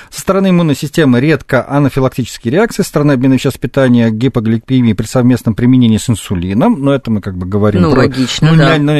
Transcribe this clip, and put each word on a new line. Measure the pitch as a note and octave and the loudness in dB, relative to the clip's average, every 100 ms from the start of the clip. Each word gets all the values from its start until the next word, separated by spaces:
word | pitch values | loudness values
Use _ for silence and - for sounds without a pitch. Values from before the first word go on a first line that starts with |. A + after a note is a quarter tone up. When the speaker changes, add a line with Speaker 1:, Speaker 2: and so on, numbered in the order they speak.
| - | -18
Speaker 1:
со | - | -8
стороны | - F#3+ F#3+ | -2 0 2
иммунной | F3 D#3+ C3+ | 2 0 -2
системы, | D3 - C#3 B2 | -4 0 2 2
редко | D3+ C3+ - B2 - | 2 0 -2 -4 -2
анафилактические | C#3+ C#3+ C3+ B2+ - A2+ - A#2 | 0 0 0 -2 -4 -8 -8 -4
реакции, | B2+ - - | -2 -2 -2
со | F3+ | -4
стороны | D3+ D3 | 0 0
обмена | C3 C3 | 2 2
веществ | C3 C#3 - | 2 0 -4
питания, | B2+ C#3 B2+ A#2+ A2+ | -4 0 2 2 2
гипогликемии | A2 C3 B2 A2 A2+ - C3 A#2 | 0 -2 -2 -2 -2 -2 0 2
при | G2+ A2 | 0 -2
совместном | C3 B2 A#2+ B2 | 0 2 2 -2
применении | G#2 B2 B2+ A#2 G#2+ | 0 2 4 4 2
с | - | -2
инсулином, | G#2+ - F2+ F#2 G2+ A#3+ D#3+ | -4 -4 -6 -4 -2 0 0
но | C#3 | -2
это | C#3 A#2+ | -2 -2
мы | G#2+ | -6
как | G2+ F2+ | -6 -8
бы | F#2 | -4
говорим | G2+ G#2 F#2+ | -2 0 2
Speaker 2:
Ну, | D#3 | 2
Speaker 1:
про | C3 | 2
Speaker 2:
логично, | - C3 B2 - D#3 | 0 -2 -4 0 2
Speaker 1:
ну, | D#3+ | 4
Speaker 2:
да. | C3+ D3+ | 4 2
Speaker 1:
не, | |
ну, | C#3+ | 0